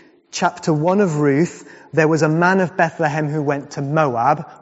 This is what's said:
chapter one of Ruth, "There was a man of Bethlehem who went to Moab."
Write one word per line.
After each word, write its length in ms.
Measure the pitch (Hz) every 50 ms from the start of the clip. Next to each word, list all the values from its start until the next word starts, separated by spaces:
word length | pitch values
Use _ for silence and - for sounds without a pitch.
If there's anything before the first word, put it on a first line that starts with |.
| - _ _ _ _ _
chapter 420 | - - 185 170 - - - 175 151
one 260 | 147 156 180 190 208
of 200 | 202 170 151 147
Ruth, 440 | 147 143 135 147 175 - - - - - - - - - 143
"There 140 | 160 160
was 160 | 151 165 139 160
a 60 | 156 156 170 175
man 140 | 180 190 190
of 160 | 180 - -
Bethlehem 540 | 185 170 160 - - 160 143 147 156 151 143
who 140 | 156 156 139
went 260 | 147 139 143 - - -
to 100 | 156 139
Moab." 640 | 139 151 160 156 135 120 113 120 143 156 165 - - - -